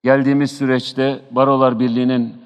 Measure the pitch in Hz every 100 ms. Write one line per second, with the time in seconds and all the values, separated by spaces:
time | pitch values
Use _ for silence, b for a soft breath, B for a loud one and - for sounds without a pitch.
0 | 123 135 135 143 143 - 135 127 - -
1 | 135 135 - 120 139 135 131 117 123 117
2 | 127 127 117 -